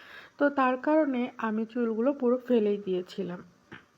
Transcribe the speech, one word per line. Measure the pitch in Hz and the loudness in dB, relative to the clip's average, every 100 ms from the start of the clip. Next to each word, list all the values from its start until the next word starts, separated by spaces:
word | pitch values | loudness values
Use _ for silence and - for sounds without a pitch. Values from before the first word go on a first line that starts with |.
| - - - - | -20 -20 -20 0
তো | 285 | 0
তার | 285 254 254 | 2 2 2
কারণে | 277 311 294 254 247 - | 2 2 2 0 -4 -4
আমি | 226 214 226 | -4 -4 -4
চুলগুলো | 247 233 220 247 | -2 -2 0 0
পুরো | 285 247 254 | 0 0 0
ফেলেই | 247 247 208 202 | 2 2 2 0
দিয়েছিলাম। | 202 180 180 - 180 180 - _ _ - _ | -2 -4 -4 -8 -8 -10 -16 _ _ -20 _